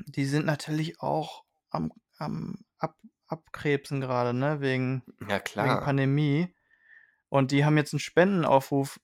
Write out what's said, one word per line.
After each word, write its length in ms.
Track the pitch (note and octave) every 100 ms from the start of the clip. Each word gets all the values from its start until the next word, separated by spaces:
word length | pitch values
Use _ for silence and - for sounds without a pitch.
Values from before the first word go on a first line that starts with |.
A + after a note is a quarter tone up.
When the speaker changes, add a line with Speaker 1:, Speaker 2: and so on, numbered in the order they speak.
| -
Speaker 1:
Die 200 | C#3 C#3
sind 200 | D3 D3
natürlich 560 | D3 - D#3 D#3+ -
auch 440 | C#3+ D#3 D#3 - - _ _
am, 220 | D#3 D#3+ - _ -
am 480 | D3+ E3 - - _ -
Ab-, 220 | D#3+ _ A3+ _ -
Abkrebsen 760 | D#3+ _ - D3+ C#3 - C#3
gerade, 320 | C3 B2 B2
ne? 280 | B2 C#3 D3
Wegen, 420 | C#3 C3 B2+ C3 - - G2
Speaker 2:
Ja, 120 | G2
klar. 240 | - G#2
Speaker 1:
wegen 160 | A#2+ A#2+
Pandemie. 760 | D3 C#3 C3+ C#3+ D3 C#3+ F3+ _ _ _ _ - _ _ _
Und 220 | C#3 C3
die 140 | C#3 D3
haben 120 | D3+
jetzt 160 | D3
einen 60 | D3
Spendenaufruf 1000 | - - F#3+ F#3+ C#3+ C3+ - C#3 C#3 -